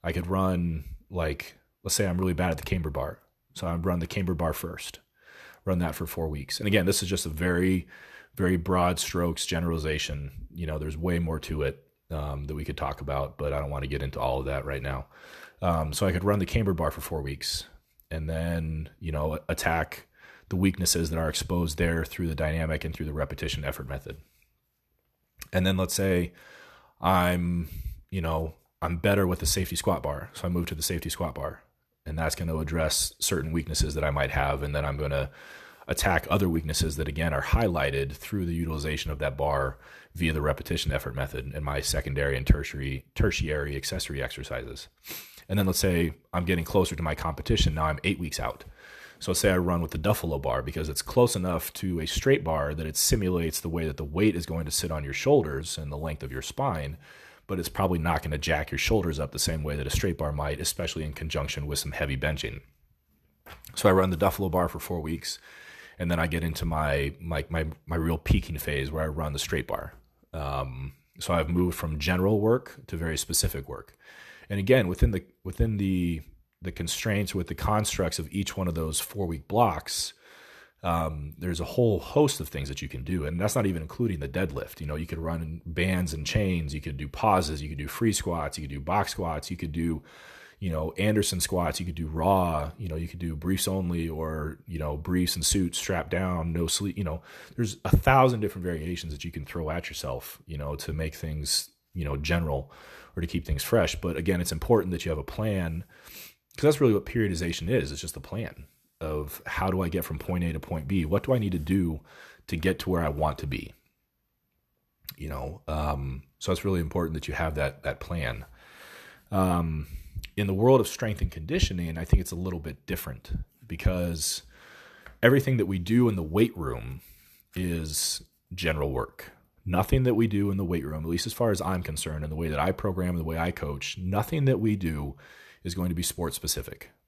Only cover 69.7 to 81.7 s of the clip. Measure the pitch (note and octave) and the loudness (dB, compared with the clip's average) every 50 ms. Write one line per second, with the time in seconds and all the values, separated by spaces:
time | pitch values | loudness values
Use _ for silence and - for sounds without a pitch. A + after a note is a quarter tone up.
69.7 | G1+ - - - - - _ _ _ _ _ _ - - C#2+ C#2 C#2 C2+ C2 C2 | -4 -6 -6 -10 -14 -18 _ _ _ _ _ _ -8 -6 -4 -2 -2 -4 -4 -6
70.7 | B1+ C2 C2+ C#2 - _ _ _ _ - - - F2+ E2+ D#2+ D2+ F2 F2 F2+ F2 | -6 -8 -8 -10 -10 _ _ _ _ -10 -2 2 2 2 2 2 4 4 4 2
71.7 | E2 - - D#2+ D#2 D2+ C#2+ F#2 F2+ F2+ F#2 G2+ A2 G#2 G#2 A2 A#2+ B2+ - - | 2 -2 -4 -4 -2 0 0 2 2 4 4 4 4 4 6 4 4 2 0 -8
72.7 | - - - - - E2 E2 E2 D#2+ E2+ - - E2 - - - - D2 C2+ - | -18 -20 -12 -10 -6 -4 -2 -2 -2 -4 -2 0 0 2 2 2 0 -2 -8 -8
73.7 | C2 - - - _ _ _ - - - - - - - - _ G2+ G2 F#2+ G#2 | -10 -12 -12 -16 _ _ _ -20 -20 -20 -20 -20 -20 -20 -8 _ -2 0 6 6
74.7 | C3 C3 G#2 F2 F2+ - A#2+ A#2+ G2+ F2+ - - _ _ _ F#2+ F#2 - A#2 A2+ | 6 6 6 4 4 4 4 4 4 0 -4 -6 _ _ _ -10 0 2 2 2
75.7 | A2 G2+ G2+ F#2+ F#2+ F2+ F2 E2+ E2 D#2 D2+ - - _ _ _ _ _ - F2+ | 2 2 2 2 2 2 2 2 0 -2 -6 -12 -20 _ _ _ _ _ -10 -8
76.7 | E2+ - F2 E2 - - - A2 G#2 G2+ G#2 F#2 - F#2+ E2+ - - - - - | -6 -4 -4 -4 -4 -2 0 0 2 2 0 0 -2 -4 -4 -4 -4 -2 0 2
77.7 | G#2+ G#2+ A2 - - - F#2 E2 - - D#2+ D#2 - G2+ G2 - - G2 F#2 F2+ | 2 2 2 0 0 0 0 0 0 -4 -6 -4 -2 -2 -2 -2 -2 -2 -2 -2
78.7 | D#2+ E2 D#2+ D#2 D#2 - - - - G#2 G2 E2+ E2 D2 - _ G2 A2+ A#2+ G#2+ | 0 -2 -2 -2 -2 -4 -4 -4 -4 -4 -2 -2 -4 -6 -6 _ 4 4 4 4
79.7 | D#2 D#2 - - - - - - - _ _ - - - - - - - - _ | 4 -2 -6 -6 -4 -4 -4 -6 -8 _ _ -20 -20 -20 -20 -20 -20 -20 -20 _
80.7 | _ _ - F2+ E2+ E2+ D#2+ D#2 D#2 D2 D2 D2 - - F2 F2+ E2+ D#2+ E2+ - | _ _ 0 0 2 2 0 -2 -4 -6 -8 -10 -10 -6 -4 -4 -2 -4 -4 -2